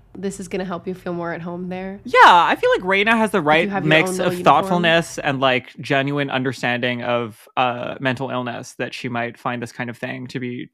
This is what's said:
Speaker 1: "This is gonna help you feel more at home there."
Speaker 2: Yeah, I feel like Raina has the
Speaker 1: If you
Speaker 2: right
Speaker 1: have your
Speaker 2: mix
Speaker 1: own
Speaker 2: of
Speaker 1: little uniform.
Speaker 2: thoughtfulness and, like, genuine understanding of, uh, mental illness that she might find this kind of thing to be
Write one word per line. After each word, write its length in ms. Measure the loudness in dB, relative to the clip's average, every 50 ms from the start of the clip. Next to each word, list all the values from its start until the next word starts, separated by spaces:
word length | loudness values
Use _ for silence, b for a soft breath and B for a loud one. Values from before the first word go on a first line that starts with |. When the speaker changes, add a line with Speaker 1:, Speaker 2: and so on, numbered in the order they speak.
| _ _ -14
Speaker 1:
"This 220 | -8 -8 -8 -6 -8
is 80 | -10
gonna 180 | -8 -6 -6 -6
help 220 | -6 -8 -8 -8
you 80 | -10 -10
feel 180 | -8 -8 -8 -6
more 200 | -6 -6 -6 -6
at 80 | -8
home 280 | -8 -10 -10 -8 -8 -8
there." 300 | -8 -8 -8 -10 -12 -12 -8
Speaker 2:
Yeah, 140 | 2 6 8 10
I 300 | 10 10 8 6 4 0
feel 160 | 0 2 2
like 100 | 2 2
Raina 340 | 0 0 0 2 4 2 4
has 140 | 2 2 2
the 80 | 0
Speaker 1:
If 60 | 0 2
you 40 |
Speaker 2:
right 220 | 4 4 4 2 0
Speaker 1:
have 140 | -2 -2 2
your 60 | 4
Speaker 2:
mix 200 | 4 4 4 2
Speaker 1:
own 40 | -2
Speaker 2:
of 40 |
Speaker 1:
little 140 | -2 -2 -2 -2
uniform. 100 | 2 4
Speaker 2:
thoughtfulness 760 | 6 6 6 4 2 0 2 4 4 4 2 2 0 -8 -4
and, 200 | -4 -2 -2 2
like, 380 | 2 2 2 2 -2 -6 -16 -14
genuine 520 | -4 0 0 0 0 0 -2 -2 -2 -2
understanding 720 | -2 -2 -2 -2 -4 -2 -2 -2 -2 0 -2 -2 -4 -4 -2
of, 440 | -2 -2 -2 -2 -4 -10 -16 -20 -6 _
uh, 400 | 0 0 0 0 -4 -6 -8 -8 -4
mental 320 | -2 -2 -2 -2 -4 -4
illness 420 | -4 -4 -4 -6 -8 -10 -12 -14 -10 -8
that 120 | -8 -8 -8
she 120 | -10 -10
might 300 | -6 -6 -6 -6 -6 -8
find 240 | -8 -6 -6 -6 -6
this 100 | -8 -10
kind 200 | -8 -10 -10 -10
of 60 | -8
thing 280 | -10 -10 -10 -10 -10 -12
to 120 | -10 -10 -8
be 280 | -8 -8 -10 -10 -14 -14